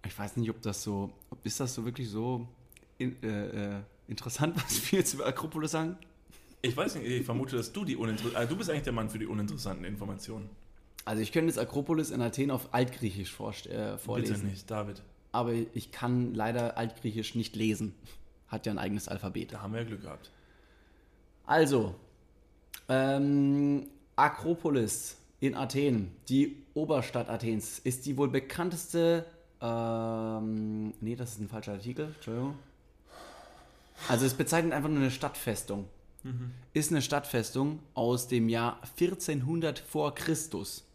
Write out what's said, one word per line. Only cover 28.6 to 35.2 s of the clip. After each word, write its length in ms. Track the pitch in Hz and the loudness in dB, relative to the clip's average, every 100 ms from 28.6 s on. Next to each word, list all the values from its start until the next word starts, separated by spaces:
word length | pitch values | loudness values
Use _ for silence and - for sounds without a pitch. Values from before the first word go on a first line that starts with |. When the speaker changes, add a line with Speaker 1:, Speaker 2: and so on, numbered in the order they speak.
| 180 170 - 170 165 170 165 - - - | -2 -2 -2 4 6 4 2 -14 -20 -6
Speaker 1:
ähm, 1300 | 117 117 117 113 113 113 110 110 110 110 107 107 107 - | -2 0 0 0 0 -2 -2 -2 -2 -2 -2 -2 -4 -4
nee, 160 | 110 120 | -6 -4
das 160 | 120 | -6
ist 60 | 107 | -6
ein 80 | 104 | -6
falscher 240 | 107 107 | -6 -6
Artikel, 340 | 101 104 127 151 151 | -6 -6 -6 -6 -6
Entschuldigung. 400 | - 113 131 139 - - - - - - - - - - - - - - - | -6 -2 -2 -4 -12 -20 -20 -20 -20 -20 -18 -18 -20 -20 -20 -20 -20 -12 2
Also 180 | 117 131 | 4 4
es 80 | |
bezeichnet 400 | 127 160 165 170 | 4 2 4 4
einfach 160 | 147 147 | 2 2
nur 100 | 151 | 4
eine 120 | 135 | 4
Stadtfestung. 760 | 123 | 2